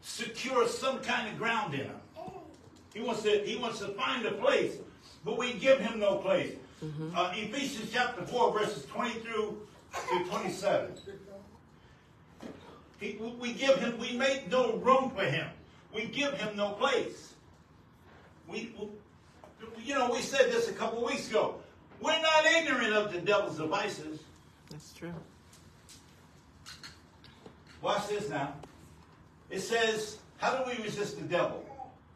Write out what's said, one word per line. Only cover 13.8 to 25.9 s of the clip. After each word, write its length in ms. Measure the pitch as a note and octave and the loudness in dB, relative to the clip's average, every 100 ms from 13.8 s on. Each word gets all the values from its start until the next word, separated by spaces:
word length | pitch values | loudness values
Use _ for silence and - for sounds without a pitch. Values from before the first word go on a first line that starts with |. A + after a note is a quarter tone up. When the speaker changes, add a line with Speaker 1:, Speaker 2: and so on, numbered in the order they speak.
| A#3 A3+ | 2 -4
Speaker 1:
we 140 | B3 B3 | -4 0
make 320 | C4+ C4+ F3+ | 0 0 2
no 260 | B3+ A#3 G3 | 2 4 4
room 340 | A#3+ C4 - | 6 6 4
for 140 | G3 | 0
him. 220 | F#3 D#3+ D3 - - - - | 0 0 -4 -10 -20 -20 -10
We 120 | G#3 - | -8 -4
give 280 | - C#4+ | -2 0
him 220 | - G#3+ G#3 | 0 -4 0
no 140 | G3+ | 0
place. 640 | G3 C4+ B3 - - - - - - - - - - - - - - - | 2 2 2 0 -6 -16 -20 -20 -20 -20 -20 -20 -20 -20 -20 -20 -20 -12
We, 240 | G#3+ A3+ G3+ | -10 -10 -10
we, 100 | G#3+ G#3 - - - - - - A3 A3+ | -12 -12 -20 -20 -20 -20 -20 -18 -16 -10
you 100 | C4+ | -2
know, 160 | C#4 B3 | 2 2
we 100 | A3+ | 2
said 320 | - C4+ A#3 | 2 4 6
this 160 | A#3 G#3 | 4 0
a 40 | |
couple 320 | - A3 A#3 | -2 -4 -2
weeks 240 | B3+ - - | -2 -2 0
ago. 280 | G#3 - - - - - - | 2 2 -2 -12 -20 -20 -4
We're 200 | C#4 D#4+ | 0 2
not 260 | D#4+ D#4 D#4 | 6 8 8
ignorant 460 | E4+ C#4+ C4 A3+ | 6 4 2 2
of 180 | G#3+ - | 2 2
the 80 | F3 | 0
devil's 380 | - G3+ - D#3 | 2 4 2 -2
devices. 640 | D#3 G3+ G#3 D3+ D#3 D3+ - - - - - | -2 -2 -2 -6 -10 -12 -16 -20 -20 -20 -18
Speaker 2:
That's 220 | D3+ - | -18 -18
true. 200 | - E3 E3 - - - - - - - | -14 -12 -12 -14 -20 -20 -20 -20 -20 -20